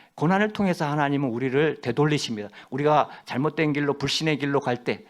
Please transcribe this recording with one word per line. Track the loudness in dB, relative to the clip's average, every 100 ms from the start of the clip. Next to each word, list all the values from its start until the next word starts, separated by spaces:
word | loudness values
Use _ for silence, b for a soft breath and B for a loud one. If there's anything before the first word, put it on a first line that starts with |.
| B -2
고난을 | 2 2 2
통해서 | 0 0 0 -2
하나님은 | 0 2 2 0
우리를 | -2 0 2 2 0
되돌리십니다. | -2 2 2 2 -2 -8 -10 B -8
우리가 | -2 2 2 2 B -8
잘못된 | -2 -2 0 0
길로, | 0 -2 -2
불신의 | -2 -2 0 0
길로 | 0 0
갈 | 0 -2
때, | -4 -6